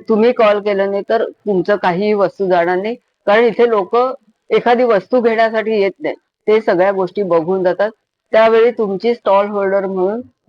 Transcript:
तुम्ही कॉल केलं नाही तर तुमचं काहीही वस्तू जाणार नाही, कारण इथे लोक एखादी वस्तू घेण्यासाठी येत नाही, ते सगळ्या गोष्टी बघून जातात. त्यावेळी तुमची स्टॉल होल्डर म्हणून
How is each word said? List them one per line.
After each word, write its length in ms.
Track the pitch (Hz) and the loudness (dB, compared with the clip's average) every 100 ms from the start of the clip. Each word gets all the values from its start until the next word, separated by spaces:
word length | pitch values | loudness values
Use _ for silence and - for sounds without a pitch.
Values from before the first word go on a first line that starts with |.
| 185 | -2
तुम्ही 220 | 220 226 | 2 2
कॉल 280 | 247 214 208 | 4 2 2
केलं 320 | 202 202 196 | 0 -2 -2
नाही 120 | 196 202 | -4 -2
तर 140 | 220 | -2
तुमचं 520 | 202 - 202 190 170 208 | -2 -6 -4 -2 0 -2
काहीही 380 | 190 185 208 | -2 -2 -2
वस्तू 340 | 214 185 - 196 | 0 -2 -2 -2
जाणार 300 | 180 170 180 | 0 0 -2
नाही, 180 | 202 240 | -4 -8
कारण 480 | _ _ - 208 | _ _ 0 2
इथे 260 | 240 220 240 | 2 2 0
लोक 280 | 220 185 233 254 254 _ _ _ | 0 0 -2 -2 -4 _ _ _
एखादी 340 | 214 233 240 | -2 0 2
वस्तू 380 | 247 208 180 254 | 2 0 0 0
घेण्यासाठी 600 | 226 220 226 220 214 220 | 0 0 0 0 -2 0
येत 100 | 196 - | -2 -2
नाही, 160 | 151 - | -8 -8
ते 460 | _ _ - 214 | _ _ 0 0
सगळ्या 300 | 220 185 185 | 2 0 0
गोष्टी 320 | 196 180 - | 0 -4 -4
बघून 400 | 196 165 160 190 | -2 0 0 -2
जातात. 260 | 180 175 208 220 _ _ _ | -2 -2 -4 -6 _ _ _
त्यावेळी 400 | 220 226 226 233 | 2 4 4 2
तुमची 420 | 226 214 196 226 | 0 -4 -2 -4
स्टॉल 340 | 240 - 196 208 | -2 0 0 0
होल्डर 380 | 208 196 196 190 | -2 -2 -2 -2
म्हणून 360 | 190 185 226 254 _ | -2 -2 -4 -10 _